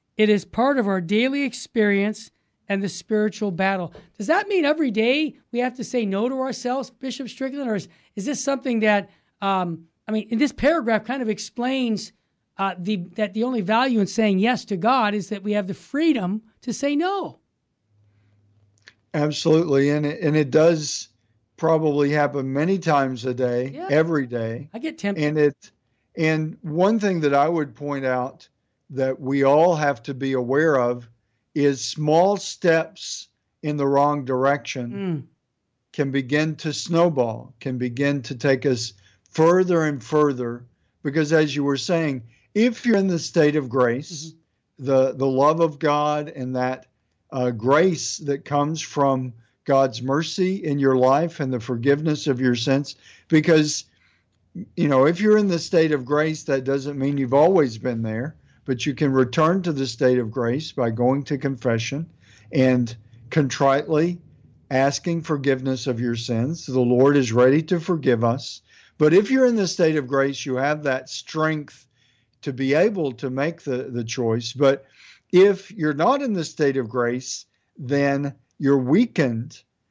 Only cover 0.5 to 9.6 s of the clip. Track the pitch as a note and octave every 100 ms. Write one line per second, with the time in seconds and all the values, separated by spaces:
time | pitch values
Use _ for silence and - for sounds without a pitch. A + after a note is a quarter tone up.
0.5 | - C4 C#4 G3+ F#3+ E3 G#3 C4 C#4+ C4+
1.5 | - - A#3 G#3 G3 G#3 G#3+ - _ _
2.5 | _ - G3 G3 - - G#3+ G#3+ - G#3
3.5 | E3 F#3+ G3 F3 - - - G#3 F4 G4+
4.5 | F#4+ D4 D#4 C#4 G#3 A3+ C#4+ D#4 - _
5.5 | A#3+ B3 B3 G3+ B3 G#3 G3 A#3+ C4 C4
6.5 | - B3 C4 C4+ _ C4 - B3+ - C4
7.5 | C#4 B3+ G#3 E3 _ _ - G3+ C#4 -
8.5 | C#4 C4 A3+ G#3+ G3+ F#3 _ _ - G3
9.5 | F#3+